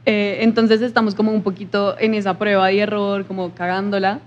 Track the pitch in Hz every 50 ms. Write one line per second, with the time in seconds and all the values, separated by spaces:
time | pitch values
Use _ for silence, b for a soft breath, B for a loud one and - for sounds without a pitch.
0 | - - 214 208 202 202 196 - 226 226 220 226 226 220 220 220 233 247 226 247
1 | 226 214 196 202 220 220 220 214 190 202 185 - 202 180 - 202 202 202 - -
2 | 220 220 220 214 202 196 180 180 208 208 202 196 190 190 196 202 208 214 214 208
3 | 202 202 202 196 196 190 190 190 185 175 180 - 175 180 180 190 196 202 202 196
4 | 190 190 208 285 -